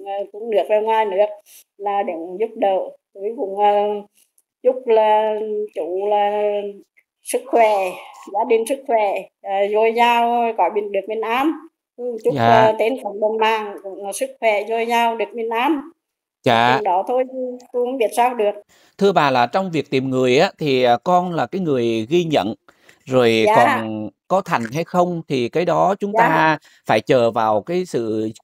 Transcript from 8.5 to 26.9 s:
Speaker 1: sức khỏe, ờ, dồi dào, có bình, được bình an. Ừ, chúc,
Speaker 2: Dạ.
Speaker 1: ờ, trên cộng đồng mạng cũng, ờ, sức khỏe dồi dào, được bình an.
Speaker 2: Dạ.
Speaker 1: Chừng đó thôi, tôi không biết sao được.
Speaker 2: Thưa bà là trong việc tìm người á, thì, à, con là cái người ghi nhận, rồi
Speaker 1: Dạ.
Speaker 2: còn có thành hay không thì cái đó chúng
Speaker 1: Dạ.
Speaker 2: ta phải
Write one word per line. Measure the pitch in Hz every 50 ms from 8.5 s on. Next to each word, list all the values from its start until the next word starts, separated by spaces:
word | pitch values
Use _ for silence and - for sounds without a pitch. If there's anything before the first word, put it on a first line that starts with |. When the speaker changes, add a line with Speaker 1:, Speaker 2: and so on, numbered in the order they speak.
| 233 220 226 226
Speaker 1:
sức | 285 269 -
khỏe, | - 233 220 214 202 180 196 190 - _ _ -
ờ, | 196 196 196 202 202 208
dồi | 214 220 226 226
dào, | 233 233 240 240 233 233 233 240 240 233 233 220 214
có | 185 233 -
bình, | 208 208 202 202
được | 196 190 208
bình | 220 220
an. | 214 220 226 254 277 320 294 302 - - _ _ _ _ _
Ừ, | - 240 247 240 220 -
chúc, | - -
Speaker 2:
Dạ. | 135 117 117
Speaker 1:
ờ, | 117 - - 220 214 214
trên | 214 226 262 254 254
cộng | 208 196 202
đồng | 214 214 220 220
mạng | 220 214 226 220 214 208 202 - -
cũng, | 196 190 185 202
ờ, | 196 196
sức | - 262 262 262 _
khỏe | 233 226 208 202 208 220
dồi | 226 233 226
dào, | 233 240 233 233 233 226
được | 226 208 202 -
bình | 240 226 226
an. | 226 226 247 269 330 277 269 - - _ _ _ _ _ _ _ _ _ -
Speaker 2:
Dạ. | 127 120 113 117 123 127
Speaker 1:
Chừng | 135 208
đó | 196 175 185 196 -
thôi, | 247 254 262 254 262 262 254 254 247 247 - - -
tôi | 247 247
không | 240 254 269
biết | 226 202 -
sao | - 233 254 254
được. | 240 214 208 202 208 - _ _ _ _ _ _ -
Speaker 2:
Thưa | 190 202 185
bà | 170 151 143
là | 131 123 120
trong | 127 - 190 196 190
việc | 165 151 - -
tìm | - 131 131 135
người | 131 127 127 127 123 135
á, | 175 196 - -
thì, | 160 147 135 127 127
à, | 120 120 120 -
con | 180 180 180 180 180 170
là | 156 131
cái | 117 - 196
người | 185 156 139 127 120 117 113 113 110 110
ghi | 151 180 175
nhận, | 160 147 120 92 104 - - _ _ _ _ _ _ _ _ _
rồi | - 131 127 123 117 113 110 110
Speaker 1:
Dạ. | 104 156
Speaker 2:
còn | - 120 113 110 110 110 110 110 107 107 107 - _ _ -
có | 180 190
thành | 202 - 170 127 117 110 123
hay | 156 170
không | - - 180 175 180 175 165 160 -
thì | 151 127 120 113
cái | - 156 180
đó | 170 160 156 160 175 202 -
chúng | - 202 208
Speaker 1:
Dạ. | 220 233 -
Speaker 2:
ta | 160 160 160 160 156 147 - _ _ _ _
phải | -